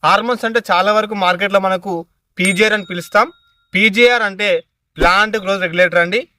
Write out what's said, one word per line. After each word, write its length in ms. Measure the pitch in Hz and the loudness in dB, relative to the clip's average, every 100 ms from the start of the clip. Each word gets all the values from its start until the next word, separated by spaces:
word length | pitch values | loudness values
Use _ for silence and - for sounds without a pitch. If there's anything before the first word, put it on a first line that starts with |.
| 156 | 2
హార్మోన్స్ 380 | 196 226 233 226 | 0 0 -4 -2
అంటే 120 | 233 220 | -4 0
చాలా 200 | 180 190 214 | 0 2 0
వరకు 180 | 214 208 | -2 -2
మార్కెట్లో 360 | 180 175 202 196 190 | -2 0 0 0 0
మనకు 260 | 190 196 170 170 _ _ - | -4 -4 -8 -10 _ _ -4
పీజీఆర్ 360 | 185 185 220 214 | -2 2 2 0
అని 100 | 180 | -4
పిలుస్తాం. 360 | 180 170 202 262 _ _ _ _ | -12 -2 0 0 _ _ _ _
పీజీఆర్ 500 | 185 220 208 240 240 208 | 0 0 4 2 4 -2
అంటే 220 | 190 208 170 - _ _ - | -4 -2 -2 -4 _ _ -2
ప్లాంట్ 400 | 165 185 214 214 | 2 2 0 -2
గ్రోత్ 200 | 190 196 | -4 -4
రెగ్యులేటర్ 360 | 180 175 180 175 | -4 0 2 2
అండి. 160 | 175 208 349 | 0 -2 -6